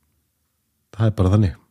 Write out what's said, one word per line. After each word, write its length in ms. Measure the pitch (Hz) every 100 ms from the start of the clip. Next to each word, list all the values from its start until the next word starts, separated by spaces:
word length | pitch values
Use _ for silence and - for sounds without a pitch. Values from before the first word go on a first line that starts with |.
| _ _ _ _ _ _ _ _ _
Það 160 | - 110
er 60 | -
bara 160 | 92
þannig. 200 | 104 98 - _